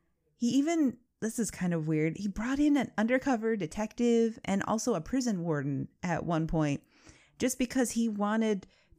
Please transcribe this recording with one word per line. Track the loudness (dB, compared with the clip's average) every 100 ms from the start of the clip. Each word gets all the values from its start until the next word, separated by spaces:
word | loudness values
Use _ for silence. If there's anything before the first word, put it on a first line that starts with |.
| _ _ _ -4
He | 0
even, | 2 2 2 0 -2 _ -8
this | -6 -2
is | -4
kind | -2 -2
of | 0 0
weird, | 0 0 -2
he | -6
brought | -4 -2 2
in | 4 2
an | 0 0
undercover | 2 2 2 0 0 -2
detective | -4 -4 -6 0 2 4 2 0
and | -2 0
also | 0 -2 0
a | -2
prison | -2 -2 0 -2
warden | -2 -2 -2 -2 -4 _
at | -4 -2
one | 0 0 0
point, | 2 0 0 _ _ -20 -20 _ -4
just | -2 0
because | -2 0 0
he | 0 -2
wanted | 0 0 0 0 0 -4 _ _